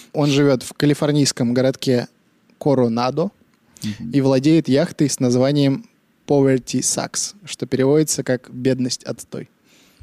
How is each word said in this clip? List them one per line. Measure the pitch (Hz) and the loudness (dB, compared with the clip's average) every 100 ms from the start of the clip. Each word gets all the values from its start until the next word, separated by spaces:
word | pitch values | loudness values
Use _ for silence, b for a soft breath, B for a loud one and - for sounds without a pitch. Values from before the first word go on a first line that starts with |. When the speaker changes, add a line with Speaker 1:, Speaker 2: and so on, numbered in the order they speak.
| B | B
Speaker 1:
Он | 156 147 | -2 0
живет | 139 143 127 | 2 2 2
в | - | -2
калифорнийском | - 147 143 147 147 135 - 120 | -2 0 2 0 2 0 0 -2
городке | 123 131 131 139 123 - _ _ _ _ _ | 0 0 0 0 0 -2 _ _ _ _ _
Коронадо | 143 131 120 117 127 143 185 - _ _ _ _ | 0 2 2 0 -2 -2 -6 -8 _ _ _ _
Speaker 2:
Мгм. | 107 104 - | -10 -8 -4
Speaker 1:
и | 139 | 0
владеет | 135 131 143 165 147 | 2 2 4 2 2
яхтой | 131 175 - 143 | 0 0 0 -2
с | - | 0
названием | 127 123 131 147 139 131 - _ _ _ - | 0 2 2 2 2 0 -6 _ _ _ 0
Poverty | 143 135 131 - 127 | 2 4 2 -2 -4
Sucks, | - - 131 - - 202 | -4 -4 -6 -8 -10 -12
что | 170 - 135 | -16 -12 -6
переводится | 127 135 151 156 - | 0 2 2 0 -4
как | 131 127 - | -4 -4 -6
«бедность | 127 127 127 127 - | -4 -2 -2 -4 -6
отстой». | - - - - 127 _ B B B B | -10 -12 -12 -14 -14 _ B B B B